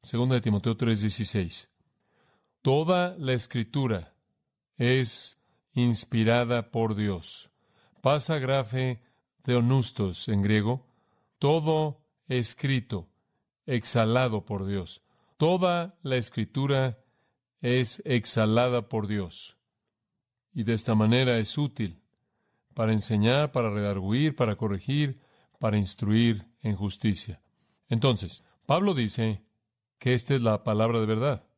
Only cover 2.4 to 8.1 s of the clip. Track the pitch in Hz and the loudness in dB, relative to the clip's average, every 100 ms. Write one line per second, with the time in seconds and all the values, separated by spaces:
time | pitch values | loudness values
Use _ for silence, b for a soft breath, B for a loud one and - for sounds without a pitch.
2.4 | _ _ 131 139 160 180 180 180 131 127 | _ _ 0 2 2 0 0 -4 -2 -2
3.4 | - 123 107 143 131 98 82 _ _ _ | -2 -6 -4 -2 -2 -2 -6 _ _ _
4.4 | _ _ _ - 120 131 120 - - - | _ _ _ -2 2 2 0 -6 -12 -16
5.4 | _ _ _ - 123 113 - 113 110 117 | _ _ _ 0 2 0 -2 2 4 2
6.4 | 120 120 110 117 113 104 104 90 - - | 2 -2 -2 -2 -2 0 -2 -4 -10 -18
7.4 | - b b b b b 131 | -20 b b b b b 0